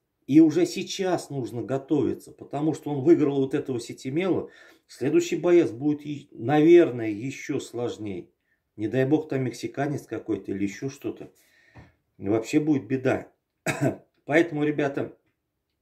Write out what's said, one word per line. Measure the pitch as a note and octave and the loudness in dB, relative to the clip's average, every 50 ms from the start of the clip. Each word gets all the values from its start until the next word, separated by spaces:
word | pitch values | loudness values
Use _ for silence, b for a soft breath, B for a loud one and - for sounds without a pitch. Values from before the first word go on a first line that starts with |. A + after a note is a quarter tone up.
| _ _ _ _ _ | _ _ _ _ _
И | - C3 D#3 | 4 6 8
уже | E3 D#3 C#3+ E3 F3+ | 8 8 6 2 0
сейчас | - - G3+ F3+ - - - G3 F#3 F3 - - - | 0 -2 -6 -8 -8 -6 -4 -2 -2 -2 -4 -4 -8
нужно | C#3+ C#3 B2 G#2 A2 A#2+ | -8 -8 -8 -6 -6 -8
готовиться, | G#2+ G2+ B2+ C#3 C#3 - D#3 D3 - - - - - - | -6 -4 -4 -6 -2 0 0 2 2 0 -2 -4 -10 -20
потому | - - - - - C#3 D3+ D#3 C#3 | -20 -20 -18 -10 -8 -2 -2 -2 -2
что | - - D3 | -2 -6 -6
он | D3 C#3 B2+ | -6 0 4
выиграл | D#3+ E3+ C3+ D3 C#3 C#3 C#3 | 6 6 6 6 2 2 0
вот | C3+ C3+ - | 0 0 -2
этого | C#3+ C3 - C3 A#2+ | -4 -4 -4 -6 -6
Сетимела. | - - B2+ - - C3 C3 D#3+ F#3 F#3+ D#3 G#2 E2+ B B B B B B B B _ | -6 -10 -16 -12 -10 -6 -4 -2 -2 0 -2 -2 -4 B B B B B B B B _
Следующий | - - B2 C#3+ D#3 E3+ E3+ - F3+ | -12 -6 -4 2 2 2 2 2 -4
боец | D#3+ D3+ F3 F3 F3 D#3 - | -2 2 4 6 6 6 4
будет, | G#2 A#2 C#3 D3 D3 D3 D3 | 0 -4 -2 -2 -2 -2 -6
и, | D3 D3 C#3 - _ | -10 -10 -10 -12 _
наверное, | - - A2+ A#2+ D3 D3+ D3+ E3 F3 F3 E3 C3+ A#2+ B2 A2+ A2 | -14 -8 -2 2 4 6 8 10 10 8 8 6 2 -4 -4 -6
еще | G#2+ G2+ A#2 C#3+ - - - - D3 A#2+ | -6 -6 -8 -10 -10 -10 -10 -6 -6 -6
сложнее. | - - - A#2 A#2+ A2+ F#2+ G2 G#2+ G#2 F#2+ E2+ - _ _ _ _ _ _ _ _ _ _ | -6 -6 -8 -6 -6 -6 -6 -6 -8 -8 -8 -10 -12 _ _ _ _ _ _ _ _ _ _
Не | - G#2+ G#2+ | -6 -6 -2
дай | G#2+ C3 C3 | 2 2 2
бог, | C3 D3+ D#3 D3+ - | 2 2 0 0 -2
там | C#3 C3+ C3 | -4 -4 -4
мексиканец | B2 - - - A2+ - - C#3 D3 D3 C3 - | -4 -6 -8 -10 -10 -6 -4 -4 -4 -4 -8 -8
какой-то | - A2+ G#2+ - - A2 G2 - - | -8 -10 -10 -6 -6 -6 -6 -6 -8
или | G2+ G2 G2+ | -6 -4 -4
еще | G2 - - - C3+ | -4 -6 -8 -10 -10
что-то. | C3+ - - G#2+ F2 - - - _ b b b b b b b b b b b b b _ _ _ _ | -10 -8 -10 -10 -10 -10 -16 -20 _ b b b b b b b b b b b b b _ _ _ _
И | G2+ G2 | -4 0
вообще | A2 A2+ - - - D#3 | 0 0 0 0 -2 0
будет | D3+ D#3 D3+ C3 G#2 - | 2 2 0 0 0 -2
беда. | C3 C3 A#2+ B2+ A2 F#2 - - _ _ _ _ _ _ _ | -4 -2 0 0 -2 -2 -4 -10 _ _ _ _ _ _ _
<coughs> | - C#3+ - C#3+ C3 - - - _ _ _ _ | -6 -4 0 -2 -2 -2 -4 -14 _ _ _ _
Поэтому, | - C#3 E3 E3+ E3+ D3+ D3 D3 | 0 2 2 2 2 0 -2 -2
ребята, | D3+ D3 C#3+ D3 C#3 C#3 C#3 A#2 - - _ _ _ _ _ _ _ _ _ _ _ _ _ | -2 0 0 -2 -2 -2 -4 -8 -8 -10 _ _ _ _ _ _ _ _ _ _ _ _ _